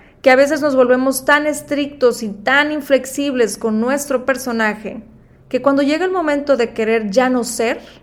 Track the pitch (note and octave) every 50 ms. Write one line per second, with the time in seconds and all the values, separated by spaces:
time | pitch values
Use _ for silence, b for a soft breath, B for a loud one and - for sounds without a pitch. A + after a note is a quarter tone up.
0 | B B B B - C4 B3+ C4 C#4+ C#4 D#4 C#4+ D4 D4+ C4 C4 B3 B3 B3+ B3+
1 | C4 C4+ C4+ C4+ - D4 D4 D4 D4 D4+ C#4+ D4 - - D4 C#4 C#4+ C#4+ - -
2 | B3+ A#3+ A3+ - A3+ G#3 F#3+ - - B3+ C4+ C#4+ D4 D4+ D4+ D4+ C#4+ - C#4 B3+
3 | C4 - - C#4+ C#4 C#4+ B3+ B3+ A#3 G3 - - - A3+ G#3+ G#3+ A3+ B3 C#4 C#4+
4 | C#4+ - C4 B3 B3+ C4+ B3+ B3+ - B3+ A#3 A3+ A3 G#3+ G#3 - - F#3+ - -
5 | - - b b b b b b b - - B3 B3+ C#4 C#4 C#4 C#4+ C4+ D4+ D#4+
6 | F#4 F#4 F#4+ F#4 D#4+ D4+ C#4+ C#4+ C#4+ C#4+ C4+ A#3 A#3 A3+ - - A3 A3 A3+ A3+
7 | A3 G3+ F#3+ B3+ B3 B3+ B3+ B3 A3 - - - A3+ A#3 D4 C#4+ - - - -